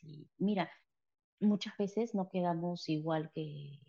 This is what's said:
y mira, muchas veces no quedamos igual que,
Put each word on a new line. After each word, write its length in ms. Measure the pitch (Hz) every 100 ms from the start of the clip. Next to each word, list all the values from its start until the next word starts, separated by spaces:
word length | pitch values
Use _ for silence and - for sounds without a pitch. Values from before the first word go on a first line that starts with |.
y 260 | 160 151 - -
mira, 320 | 196 196 165 - _ _ _ _ _ -
muchas 360 | 208 208 214 -
veces 360 | 202 214 233
no 140 | 208 185
quedamos 580 | 185 175 170 175 175 -
igual 420 | 156 160 160 156
que, 460 | 160 156 147 143 143